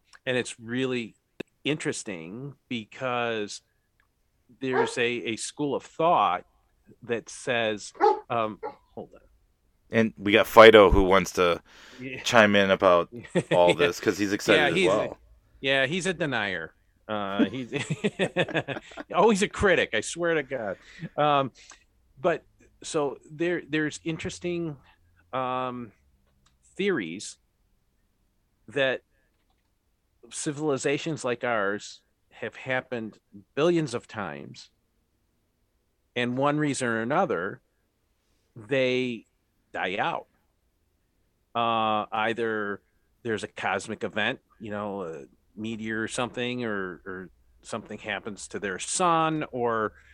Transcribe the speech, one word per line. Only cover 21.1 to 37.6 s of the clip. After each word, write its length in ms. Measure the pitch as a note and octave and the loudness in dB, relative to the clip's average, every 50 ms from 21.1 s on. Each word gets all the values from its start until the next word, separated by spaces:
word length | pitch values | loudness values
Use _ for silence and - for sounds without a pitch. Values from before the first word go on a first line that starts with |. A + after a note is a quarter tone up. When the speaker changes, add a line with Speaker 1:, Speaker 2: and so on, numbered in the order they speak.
| - | -2
Speaker 1:
Um, 340 | - D3 D3+ D3 C#3+ C3+ B2 - - - - - - _ _ _ _ _ _ _ - | 0 2 2 2 2 0 -2 -6 -16 -20 -20 -20 -20 _ _ _ _ _ _ _ -4
but 240 | C3 F3+ D#3+ - _ _ _ _ _ _ _ - - | -2 -2 -2 -2 _ _ _ _ _ _ _ -18 -12
so 340 | - - D#3+ D3 C#3 A#2+ - - - | -6 -4 -4 -4 -4 -6 -10 -16 -16
there, 320 | D#3 D3 E3+ F3 F3 D#3+ - | -8 -4 -4 -2 -4 -4 -6
there's 320 | - C#3+ D#3 D3+ D3+ - - - | -4 -4 -2 -2 -4 -6 -8 -8
interesting, 720 | E3+ D#3+ D#3+ - F#3 - - - F3 F3 E3+ E3+ D#3+ C#3+ C3 - _ _ _ _ _ _ _ _ - - | -8 -8 -6 -8 -10 -10 -8 -8 -6 -6 -6 -6 -8 -8 -12 -18 _ _ _ _ _ _ _ _ -10 -6
um, 580 | C3 B2+ B2+ B2+ B2+ B2+ B2+ B2 B2 A#2+ G#2+ - _ _ _ _ _ _ _ _ _ _ _ _ _ _ _ _ | -6 -4 -4 -4 -4 -6 -6 -8 -10 -12 -14 -18 _ _ _ _ _ _ _ _ _ _ _ _ _ _ _ _
theories 640 | - F#3+ G3+ F#3 C3+ F#2 D#2+ E2 G#2 - - - _ _ _ _ _ _ _ _ _ _ _ _ _ _ _ _ _ _ _ _ _ _ _ _ _ _ | -4 -2 0 0 -2 -2 -6 -8 -10 -12 -14 -16 _ _ _ _ _ _ _ _ _ _ _ _ _ _ _ _ _ _ _ _ _ _ _ _ _ _
that 340 | - G#2+ C#3+ C3+ C3 B2 G#2 _ _ _ _ _ _ _ _ _ _ _ _ _ _ _ _ _ _ _ _ _ _ _ _ - A#2+ | -8 -4 -2 0 0 -2 -4 _ _ _ _ _ _ _ _ _ _ _ _ _ _ _ _ _ _ _ _ _ _ _ _ -20 -16
civilizations 960 | - - - D#3+ C#3+ C#3 D#3 D#3 F#3+ - - D3 C#3+ D3 - E3+ D#3 B2 - | -12 -8 -8 -8 -6 -4 -2 -2 -2 0 0 -2 -2 -2 -4 -6 -8 -6 -4
like 200 | B2+ B2 - - | -6 -6 -4 -2
ours 580 | B2 A#2+ A2 G2+ G2 G#2 G2+ - - - - _ _ _ _ _ _ | -2 0 0 0 -2 -4 -4 -8 -14 -20 -20 _ _ _ _ _ _
have 240 | - - - A2+ - | -16 -12 -12 -12 -12
happened 600 | - - C3 C3 C3 - - B2+ A#2 A2+ G#2+ - - _ _ - G2+ F#2+ _ - | -12 -8 -4 -4 -4 -4 -6 -8 -8 -8 -10 -14 -18 _ _ -20 -20 -20 _ -4
billions 380 | C3 D3+ F3 F3 E3 D#3 C3+ A2+ | 0 2 2 2 0 -2 -2 -6
of 140 | A#2 - | -8 -10
times, 640 | - - A2 G2 E2 D2 C#2+ C#2+ C2 C2 - - - _ _ _ _ _ _ _ _ _ _ _ _ _ _ _ _ _ _ _ _ _ _ _ _ _ _ _ _ - | -10 -10 -8 -8 -8 -10 -12 -14 -16 -18 -20 -20 -20 _ _ _ _ _ _ _ _ _ _ _ _ _ _ _ _ _ _ _ _ _ _ _ _ _ _ _ _ -6
and 220 | A#2+ B2 B2 B2 | -4 -4 -2 -2
one 200 | C3 C#3 C#3+ D3 | 0 0 0 0
reason 300 | D3+ D3+ D3 C3 - C3 | 0 -2 -2 -2 -2 -2
or 140 | A#2+ A2+ A2 | -2 -2 -2
another, 600 | A2+ A#2+ D3 F3 G3 D3 G#2 E2 F2 G2+ B2 - | -2 -2 0 0 0 0 -2 -4 -4 -6 -8 -12